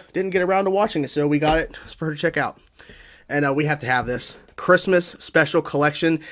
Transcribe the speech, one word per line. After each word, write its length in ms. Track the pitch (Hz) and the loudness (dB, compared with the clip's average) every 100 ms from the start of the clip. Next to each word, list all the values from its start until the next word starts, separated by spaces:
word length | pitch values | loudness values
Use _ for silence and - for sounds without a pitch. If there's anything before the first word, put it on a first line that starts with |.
| - | -4
didn't 160 | - 190 | -4 -2
get 140 | 185 | 0
around 220 | 180 190 196 | 2 2 2
to 40 | |
watching 340 | 190 214 160 | 2 0 -2
it, 60 | 135 | -4
so 180 | - 147 | 0 0
we 120 | 147 | 2
got 180 | 151 160 | 2 2
it 180 | 156 - - - | 0 -8 -16 -8
for 80 | 160 | -8
her 60 | |
to 60 | 147 | -2
check 200 | 170 156 | -2 -2
out. 220 | 120 - - - - - - - - | -4 -6 -20 -20 -20 -20 -20 -20 -6
And, 180 | 143 143 | -2 0
uh, 80 | |
we 120 | 139 151 | 0 0
have 140 | 147 | -2
to 80 | 127 | 0
have 180 | 127 117 | -2 -2
this. 300 | 123 - - - - | -6 -8 -14 -20 -4
Christmas 580 | - 180 - 180 170 - | 4 4 6 2 2 -6
Special 460 | - 165 151 170 | -2 2 2 0
Collection. 560 | - 143 147 147 165 160 - | 0 0 0 2 0 0 -4